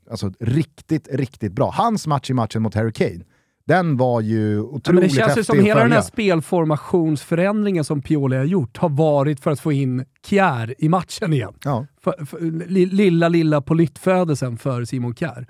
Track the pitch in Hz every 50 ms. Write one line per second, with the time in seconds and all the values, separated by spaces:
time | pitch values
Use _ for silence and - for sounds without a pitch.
0 | _ - 113 - - 98 92 - - 117 123 156 160 - _ - - - 160 151
1 | - - 139 131 139 - - - 110 101 90 117 123 95 113 - 214 233 220 180
2 | - 156 147 131 - - 131 127 113 110 - 113 110 107 - 110 113 113 110 -
3 | 190 120 90 85 87 _ _ _ _ _ _ _ _ - 151 185 175 165 143 120
4 | 127 127 120 117 110 107 113 110 107 107 107 104 110 113 147 131 - - 170 180
5 | - - 139 - 220 214 - 233 214 - - 196 196 208 214 - 226 233 233 220
6 | 196 - - - 214 196 175 160 143 - 190 175 160 156 151 143 - - - 180
7 | 160 160 156 139 - - 170 165 180 196 208 214 208 202 190 165 147 - 160 143
8 | - - 160 147 139 131 131 131 135 151 190 190 127 - - - - 175 143 131
9 | 160 156 147 143 135 151 151 135 - 170 147 - - 160 147 139 139 127 127 127
10 | 131 - _ _ - - 202 196 190 180 135 117 113 110 127 - 156 156 170 185
11 | 165 - - - 220 175 156 131 104 90 - - - 143 139 110 135 - _ _
12 | - 185 - - 151 139 - 165 170 165 160 160 151 170 190 190 180 185 185 196
13 | 214 190 170 165 170 170 175 170 165 156 151 147 139 - 160 165 170 143 - -
14 | - 185 185 185 180 165 147 - 135 127 117 113 - 143 127 120 120 110 - 131
15 | 120 120 117 - 170 - - 123 123 -